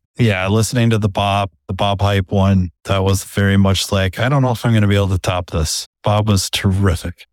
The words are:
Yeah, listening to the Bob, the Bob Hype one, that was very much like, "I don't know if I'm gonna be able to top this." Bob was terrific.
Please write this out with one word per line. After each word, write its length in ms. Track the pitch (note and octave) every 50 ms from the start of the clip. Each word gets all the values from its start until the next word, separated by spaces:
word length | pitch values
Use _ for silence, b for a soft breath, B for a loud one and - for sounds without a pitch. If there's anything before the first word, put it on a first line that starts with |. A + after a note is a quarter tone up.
| _ _ _ -
Yeah, 300 | A#2+ G#2+ G2 F#2 F#2 F#2+
listening 420 | G#2 A2+ G#2+ - C3 A#2+ A#2 A#2
to 80 | A2+ G#2+
the 100 | G#2+ G2+
Bob, 420 | - G#2 G2+ G2+ G2 G2+ G2 - - _ _ -
the 60 | F#2+
Bob 260 | - G#2 G2+ G2+ F#2
Hype 300 | G2+ G2+ G2+ G2 F2+ -
one, 400 | G2+ G2 F#2+ G2 G2 F#2 F2+ E2+ - _ _
that 200 | - G2 F#2+ F#2+
was 200 | G2 G2 G2 -
very 320 | - - G#2 G2+ G2 G2
much 360 | G2 G2 G2 F#2+ - - -
like, 260 | G2+ G2 F#2+ F#2 - -
"I 100 | A#2 C3
don't 140 | D3 C#3
know 80 | B2+ B2+
if 140 | A#2 - -
I'm 80 | A#2+
gonna 160 | A2+ G#2+ G#2 G2+
be 80 | G2+
able 120 | G2+ G2+ F#2+
to 100 | F#2+ F2+
top 320 | - - F2+ F2+ F2 -
this." 360 | - E2 D#2 - - - - - _ _
Bob 260 | - G#2+ G#2 G#2+ G#2 G#2+
was 200 | G2+ F#2 - -
terrific. 800 | - - - G2+ F#2+ G2 G2 F#2 E2 - - F2+ - - - -